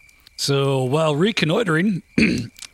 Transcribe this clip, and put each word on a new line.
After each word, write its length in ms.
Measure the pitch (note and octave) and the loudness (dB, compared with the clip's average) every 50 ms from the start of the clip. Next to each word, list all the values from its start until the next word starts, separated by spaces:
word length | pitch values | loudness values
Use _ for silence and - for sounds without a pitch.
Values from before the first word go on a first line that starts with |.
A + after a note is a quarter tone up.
| - - _ _ - - _ | -18 -20 _ _ -20 -20 _
So 480 | - - - C#3+ C#3 C#3 C#3 C3+ C3 C3 | -6 -2 -2 0 0 2 0 0 0 0
while 300 | B2 C3+ D#3+ D#3+ D#3 D3 | 0 0 0 2 2 2
reconnoitering, 880 | C#3+ F3+ A3+ - - F3 D3+ F3 A#3 A#3 F3+ D#3 D#3+ F#3 A3 F#3 D#3+ - _ _ | 2 0 0 0 0 0 0 0 0 0 0 0 0 0 0 -2 -4 -6 _ _
<clears throat> 340 | A#3 A3+ F3+ - B2+ A2+ A2+ - - - - | 0 0 0 0 -2 -6 -8 -12 -18 -20 -16